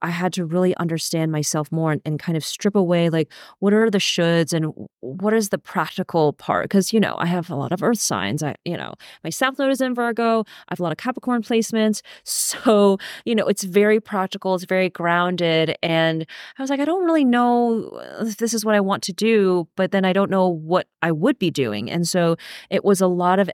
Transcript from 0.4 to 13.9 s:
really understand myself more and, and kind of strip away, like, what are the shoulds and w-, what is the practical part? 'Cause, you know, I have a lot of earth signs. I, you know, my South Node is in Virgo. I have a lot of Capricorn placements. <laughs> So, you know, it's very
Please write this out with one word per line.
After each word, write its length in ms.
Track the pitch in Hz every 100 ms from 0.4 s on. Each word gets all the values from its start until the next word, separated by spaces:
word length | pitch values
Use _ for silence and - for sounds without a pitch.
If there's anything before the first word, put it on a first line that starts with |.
| 165
really 300 | 175 185 -
understand 540 | 170 160 - 165 160
myself 400 | 156 147 156 147
more 200 | 160 160
and, 100 | 151 156
and 140 | 151
kind 180 | - 160
of 60 | -
strip 300 | - 208 202
away, 340 | 175 175 170
like, 220 | 160 151 - - -
what 140 | 196
are 160 | 214 226
the 80 | 196
shoulds 540 | - - 170 170 160
and 120 | 170 156
w-, 220 | - - _
what 320 | 123 139 208
is 160 | 220 202
the 80 | 190
practical 760 | - 190 156 - 180 170 151
part? 360 | - - - -
'Cause, 240 | 196 185
you 60 | 220
know, 160 | 196 -
I 80 | 170
have 220 | 180 175
a 60 | 143
lot 160 | 135
of 120 | 180
earth 160 | 151 226
signs. 420 | - 104 98 151
I, 120 | 151 - -
you 120 | 170
know, 180 | 60 - - -
my 60 | -
South 300 | - 262 269
Node 120 | 269
is 100 | 262
in 120 | 262
Virgo. 480 | 247 233 226 233 226
I 300 | 214 - -
have 80 | -
a 40 |
lot 80 | 175
of 60 | -
Capricorn 440 | 247 254 - 240
placements. 580 | 208 233 220 226 220 208 -
<laughs> 40 | - -
So, 720 | - - - 247 208 202 196 - - -
you 100 | 220
know, 120 | -
it's 160 | 202
very 360 | 196 185 208